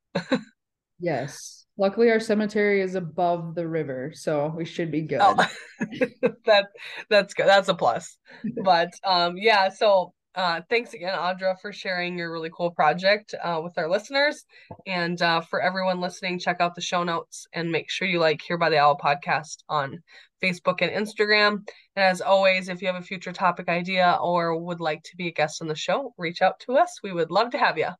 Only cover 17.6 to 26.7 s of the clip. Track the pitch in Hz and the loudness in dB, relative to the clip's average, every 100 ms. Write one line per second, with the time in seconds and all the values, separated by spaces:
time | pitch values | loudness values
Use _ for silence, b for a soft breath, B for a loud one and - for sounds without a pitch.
17.6 | 170 160 - - 190 170 160 147 - 170 | -4 -4 -4 -4 -2 2 2 0 -2 0
18.6 | 160 151 147 143 147 147 175 143 151 - | 2 4 4 4 0 0 -2 -4 -4 -16
19.6 | - 151 135 175 _ B B - 185 180 | -6 -4 -4 -8 _ B B -4 -4 -2
20.6 | 185 175 175 196 214 - 208 214 208 208 | -2 0 0 -2 -4 0 2 4 4 0
21.6 | - B B 196 190 180 185 196 190 185 | -10 B B 0 2 2 2 4 4 2
22.6 | 185 175 185 180 180 185 185 180 185 175 | -2 -6 -6 -6 -8 -12 -10 0 0 0
23.6 | 180 170 180 185 180 - 170 175 170 165 | -2 -2 0 2 4 4 2 0 0 -2
24.6 | 175 170 160 151 - 180 170 156 151 - | -4 -4 -4 -6 -10 -8 -6 -2 -2 -4
25.6 | 160 156 - 226 269 - 170 175 185 - | -8 -6 -2 -2 -4 -8 -6 2 0 0
26.6 | - | 0